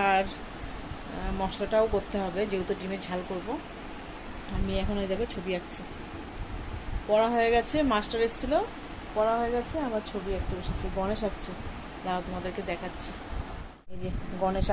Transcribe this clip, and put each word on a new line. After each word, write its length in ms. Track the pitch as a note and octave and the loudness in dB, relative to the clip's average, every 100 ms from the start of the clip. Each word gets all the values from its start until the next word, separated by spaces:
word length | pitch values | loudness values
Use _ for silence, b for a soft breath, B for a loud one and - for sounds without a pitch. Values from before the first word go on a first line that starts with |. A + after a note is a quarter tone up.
| G3 | 6
আর, 160 | F#3+ G3 | 4 4
আহ, 1040 | - - - - - - - - - F#3 F#3+ | -2 -10 -10 -10 -8 -8 -8 -8 -4 -2 0
মশলাটাও 460 | F#3+ - G3 A3 A3 G#3 | 0 -2 2 4 6 4
করতে 220 | - G3+ | 0 0
হবে, 180 | F#3+ F3 G#3 | 0 0 0
যেহেতু 220 | F#3+ F3+ G3 | 0 0 -2
ডিমের 220 | F#3 F#3+ F#3 | -2 -4 -4
ঝাল 140 | F3+ F3+ | -4 -2
করবো। 240 | F#3 F#3+ D4+ - - - - - - - - - - | -4 -4 -4 -6 -12 -10 -10 -10 -10 -10 -8 -4 0
আমি 160 | F#3+ F#3+ | 2 2
এখন 120 | G3+ G3+ | 2 0
ওই 60 | F#3+ | 0
দেখো 140 | F#3+ A#3 G3 | 0 0 -2
ছবি 160 | F#3 F3+ | -2 -2
আঁকছি, 220 | - - F3+ - - - - - - - - - - - - | -4 -8 -8 -10 -10 -10 -10 -8 -6 -6 -6 -6 -4 -4 6
পড়া 180 | G#3+ A3+ | 6 8
হয়ে 160 | A#3+ A#3 A#3 | 6 6 6
গেছে, 220 | A#3 D4+ C#4+ | 4 4 6
মাস্টার 260 | G#3+ G#3 A3+ A3+ | 4 2 2 2
এসেছিলো, 300 | - B3+ D#4+ A4+ - - - - G#3+ | 2 2 4 2 -4 -10 -10 -4 2
পড়া 180 | A3 A#3 | 4 4
হয়ে 120 | A#3 A#3+ | 2 0
গেছে, 200 | A#3+ D#4+ C4 | 0 -2 0
আবার 140 | G#3+ - | 0 -2
ছবি 180 | G#3 F#3 F#3+ | -4 -2 0
আঁকতে 160 | - F3+ | 0 -2
বসেছি। 260 | F3+ - F#3+ F#3+ | -2 -2 -2 0
গণেশ 240 | F#3+ G#3+ G#3+ | 0 2 0
আঁকছে, 240 | - - F3+ - - - - | -2 -6 -6 -8 -8 -10 -8
দাঁড়াও 180 | F#3 F3+ F3 | -2 -2 -2
তোমাদেরকে 340 | F#3 F#3 F3+ F#3 | -4 -4 -4 -4
দেখাচ্ছি। 380 | E3+ F#3 - - - - - - - - - - | -4 -4 -6 -8 -8 -6 -4 -4 -8 -10 -14 -8
এই 40 | F3+ | -4
যে 60 | F#3 F3+ - F#3 | -2 -2 -4 0
গণেশ 260 | F#3+ F#3+ F#3+ | 2 4 4